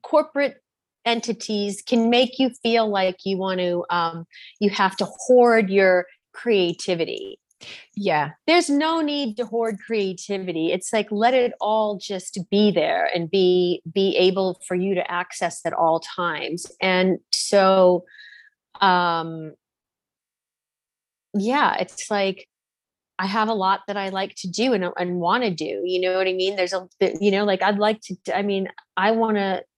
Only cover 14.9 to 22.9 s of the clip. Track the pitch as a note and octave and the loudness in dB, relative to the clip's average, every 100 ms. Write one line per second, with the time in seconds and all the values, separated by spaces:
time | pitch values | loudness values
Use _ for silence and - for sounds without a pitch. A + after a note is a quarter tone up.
14.9 | F#3 - F3 F3+ - F3 - E3+ - E3 | -2 -4 -6 -8 -6 -6 -6 -8 0 0
15.9 | E3 - - F3 D3+ - F3 - - F#3+ | 0 -4 -6 -4 -4 -6 -8 -10 -4 0
16.9 | F#3 F#3 F3+ _ - - G3+ F#3+ F#3+ F#3 | 2 2 0 _ -6 2 4 6 6 6
17.9 | F3+ F3 - - - - _ _ - G3 | 4 -2 -20 -20 -20 -20 _ _ 0 4
18.9 | F3+ F3 E3 E3 E3 D#3 - _ _ _ | 4 2 -2 -4 -10 -14 -16 _ _ _
19.9 | _ _ _ _ _ _ _ _ _ _ | _ _ _ _ _ _ _ _ _ _
20.9 | _ _ _ _ G#3 G3+ C#4 B3+ - F#3 | _ _ _ _ -4 0 2 2 0 -6
21.9 | - - G#3 G3 F#3+ - _ _ _ _ | -10 -4 -2 -2 -4 -12 _ _ _ _